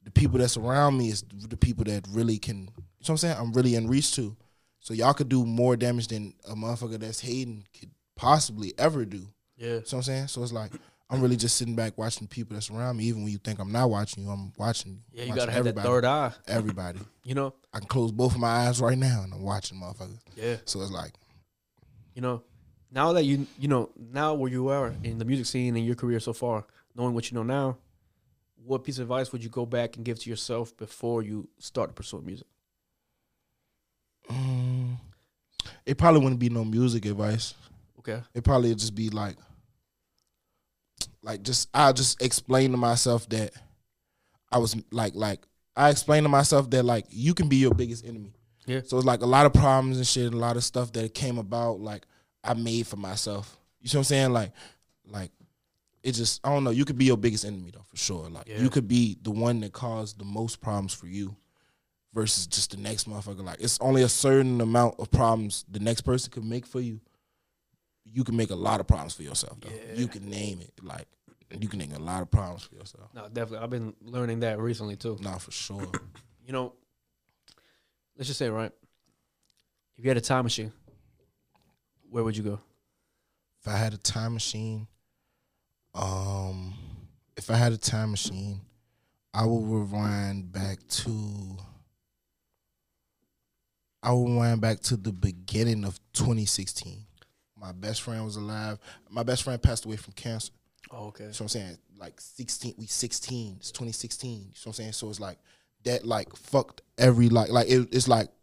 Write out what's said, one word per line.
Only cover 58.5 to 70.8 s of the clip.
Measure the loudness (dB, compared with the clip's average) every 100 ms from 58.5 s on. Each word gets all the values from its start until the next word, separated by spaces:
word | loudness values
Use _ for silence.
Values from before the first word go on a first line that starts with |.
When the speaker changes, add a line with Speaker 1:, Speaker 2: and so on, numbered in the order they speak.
| 0
Speaker 1:
you | 2
could | 2 2
be | 4 4 0
the | -6
one | 0 2 0
that | -4
caused | -8 -8 -6 -8 -10
the |
most | -10 -6 -6 -6
problems | -4 -4 -4
for | -8 -10
you | -8 -8 -10 _ _ _ _ _ _ _
versus | -4 0 0 -2
just | -4 -4
the | -6
next | -8 -6 -6
motherfucker. | -8 -10 -10
Like, | -12 -6
it's | -4 0
only | 4 6
a | 6
certain | 4 6 6 6 2
amount | 2 4 4 2
of | 2
problems | 4 6 4 0 -6 -10
the | -4
next | -2 -2
person | 0 -2 -2
could | -8
make | -6 -6 -6
for | -6
you. | -6 -8 _ _ _ _ _ _ _ _ _ _
You | _ -4
can | 0 0
make | 0
a | -2
lot | 0 0
of | 2
problems | 2 0
for | -12
yourself | -8 -6 -6 -10
though. | -16
Speaker 2:
Yeah. | -16 -12 -6
Speaker 1:
You | -6
can | -6 -10
name | -8 -8 -8
it. | -16 -20